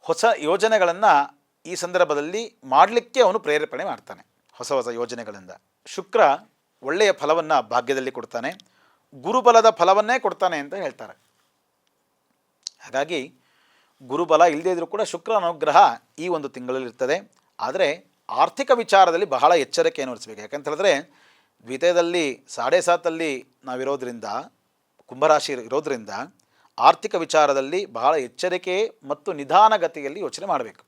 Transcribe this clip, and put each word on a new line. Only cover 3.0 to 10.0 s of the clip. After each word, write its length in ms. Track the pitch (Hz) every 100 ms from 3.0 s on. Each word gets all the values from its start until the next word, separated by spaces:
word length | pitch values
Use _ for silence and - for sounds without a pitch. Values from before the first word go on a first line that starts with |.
| 240 262 220
ಅವನು 140 | 208 151
ಪ್ರೇರೇಪಣೆ 380 | 151 147 127 185
ಮಾಡ್ತಾನೆ, 300 | 120 _ - _ _ _ _
ಹೊಸ 120 | 123 139
ಹೊಸ 120 | 120 117
ಯೋಜನೆಗಳಿಂದ. 520 | 120 120 110 101 92 90 _ _ -
ಶುಕ್ರ 340 | - 180 226 165 139 _ _ _ _
ಒಳ್ಳೆಯ 280 | 131 170 214 180
ಫಲವನ್ನ 320 | 147 165 156 147 110
ಭಾಗ್ಯದಲ್ಲಿ 400 | 120 120 135 131 127
ಕೊಡ್ತಾನೆ, 340 | 110 117 131 180 - _ _ _ _ 139 135
ಗುರುಬಲದ 440 | 247 240 226 220 220
ಫಲವನ್ನೇ 380 | 175 196